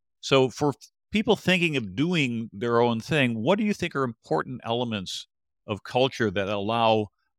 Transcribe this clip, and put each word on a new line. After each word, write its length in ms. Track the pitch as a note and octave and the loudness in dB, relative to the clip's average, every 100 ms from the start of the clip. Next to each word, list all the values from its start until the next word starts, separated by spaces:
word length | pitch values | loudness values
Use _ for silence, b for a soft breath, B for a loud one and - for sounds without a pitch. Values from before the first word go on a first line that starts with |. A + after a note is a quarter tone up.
| _ _ | _ _
So 280 | - C3+ C3 | 2 4 4
for 200 | - D3 | 0 -2
f-, 220 | - - _ _ | -2 -10 _ _
people 240 | G#3 A3 G3 | -2 0 0
thinking 400 | F3+ F#3 E3+ C#3 | 2 2 2 -2
of 200 | G#2 F#2+ | -4 -2
doing 540 | E3 F3 C3 A#2 A2+ | 0 2 0 -2 -6
their 260 | G2+ A#2+ A#2 | -6 0 2
own 200 | A#2+ A2+ | 4 2
thing, 420 | - D#3 B2 A2+ | 0 0 2 0
what 160 | B2+ G3+ | 0 2
do 80 | G#3 | 0
you 80 | |
think 220 | G3+ E3+ C#3 | -2 -4 -2
are 80 | |
important 580 | B2+ A2 - D#3 - B2+ | -4 -6 -4 -4 -4 -8
elements 640 | - A#2 A#2+ G#2+ F#2 - - _ _ _ - | -4 -2 -2 -4 -6 -10 -14 _ _ _ -8
of 160 | G2 | -8
culture 480 | - B2+ C3 - A2 | -2 0 2 2 -2
that 160 | F#2 G2 | 0 -2
allow 600 | G#2 G2+ A#2 A2+ A2 G#2 _ _ | -2 -2 2 2 2 0 _ _